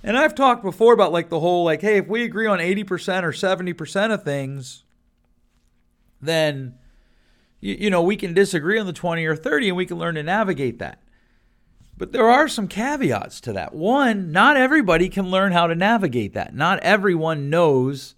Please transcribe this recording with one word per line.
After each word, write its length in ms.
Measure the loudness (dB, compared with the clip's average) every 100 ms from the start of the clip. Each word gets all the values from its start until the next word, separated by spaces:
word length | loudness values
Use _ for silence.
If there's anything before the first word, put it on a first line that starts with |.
And 160 | -2 0
I've 160 | 0
talked 300 | 2 2 2
before 300 | -4 2 4
about, 180 | 4 2
like, 180 | 2 -2
the 100 | -2
whole, 260 | 0 2 2
like, 160 | 0
Hey, 160 | 2 0
if 100 | 0
we 160 | -4
agree 240 | -4 -2 0
on 120 | 0
eighty 240 | 0 -2
percent 440 | -2 -6 -2 -2 -2
or 40 |
seventy 420 | -2 -2 -2 -4
percent 380 | -8 -6 -2 -2
of 120 | -2
things, 640 | -4 -6 -6 -10 -14 -18 _ _ _ _ _ _ _ _ _ _ _ _ _ _
then 600 | -2 0 0 -2 -10 -14 _ _ _ _ _ _ _ _
you, 140 | -8 -2
you 100 | 0
know, 120 | 2
we 160 | 2 0
can 160 | 0
disagree 440 | 2 2 2 0 -2
on 80 | -2
the 60 |
twenty 320 | -6 -4 -4 -2
or 100 | -2
thirty, 340 | 0 0 0
and 80 | -2
we 80 | -4
can 120 | -4
learn 180 | -6 -6
to 80 |
navigate 560 | -2 -2 -2 -2 -4 -6
that. 220 | -12 -14 _ _ _ _ _ _ _ _ -20 -12
But 140 | -6
there 180 | 2 4
are 180 | 6 4
some 200 | -2 -6
caveats 720 | -4 -4 -2 0 -2 -6 -12
to 120 | -8
that. 200 | -8 -8
One, 580 | -4 0 2 2 0 -2
not 260 | 4 4 6
everybody 500 | 4 4 4 2 2
can 220 | 0 -2
learn 220 | 0 2
how 160 | 2 2
to 80 | 2
navigate 580 | 2 2 0 -2 -4
that. 220 | -6 -8 -2
Not 240 | 0 0
everyone 680 | 2 2 2 0 -2 -4 -2
knows 680 | 2 4 4 0 -4 -12